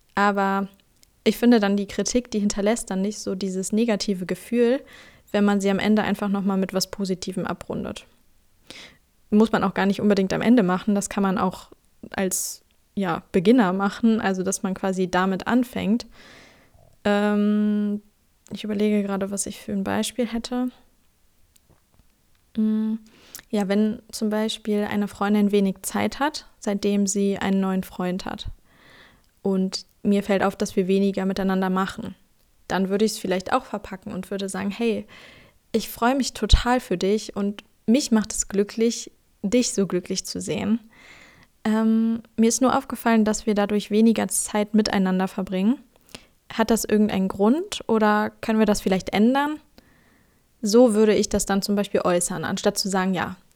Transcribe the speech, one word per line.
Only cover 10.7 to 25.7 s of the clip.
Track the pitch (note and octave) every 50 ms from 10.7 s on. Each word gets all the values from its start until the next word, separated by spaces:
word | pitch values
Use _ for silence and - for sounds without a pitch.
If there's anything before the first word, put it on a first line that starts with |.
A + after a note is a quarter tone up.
| F3+ F#3 - - G3+
das | G3+ G3 -
kann | - - G3
man | F#3+ - -
auch | F#3+ F#3 F3+ - - - - _ _ _ _ _ - -
als, | - - F#3+ F#3 F#3 - - - - - _ _ _ _ _ _ -
ja, | G3+ G3 F3+ D#3+ - - _ -
Beginner | G3+ E3 G3+ B3 C4+ G#3+ F3 F3+
machen, | G3 G3 G3+ - - - A3+ A3 G#3+
also | - F#3+ F#3+ F#3 F#3
dass | F#3+ F#3+ - -
man | F#3+ F#3+
quasi | - - G3 F#3+ F#3 F#3 F3
damit | F3+ F3+ F#3 F#3+ F#3+ F#3 - -
anfängt. | A3+ B3+ B3+ - - F#3+ F3+ F#3 G#3+ A#3+ - - - - - - - - - - - _ _ _ _ _ - _ _ _ -
Ähm, | G#3 G#3 G3+ G#3 G#3 G#3 G#3 G#3 G#3 G#3 G#3 G#3 G#3+ G#3 G#3 G#3 G#3 G#3 G#3 G#3 _ _ _ _ _ _ _ _ - -
ich | G3 -
überlege | G#3 G#3+ G3+ G#3 G#3+ G#3 G#3 G3+
gerade, | G3 G3 F#3+ G3 G3
was | G3+ G3 -
ich | - G3+ -
für | - - G#3
ein | G3 G3
Beispiel | G3+ G3 G3+ G#3+ - - - B3
hätte. | A3 A3+ A#3 A3+ - B3 B3 B3+ B3+ - _ _ _ _ _ _ _ _ _ _ _ _ _ _ _ _ _ _ _ _ _ _ _ _ _ _ _ _ _ _ _ _ _ _ _ -
Mm, | - G#3+ G#3+ G#3+ G#3+ A3 A3 A3 A3+ - - _ - - - - - - -
ja, | - G#3 G3+
wenn | F#3 G3+ G#3 G#3+ G#3+ G#3+ - - - -
zum | - A#3 G#3+
Beispiel | G#3+ G#3+ G#3+ A3+ A3+ - - A3 G#3 G#3 G#3
eine | G#3 - G#3 G#3 G3
Freundin | - - G3+ G3+ G#3 G#3 G#3 G3+
wenig | G3+ G#3 G3 F#3+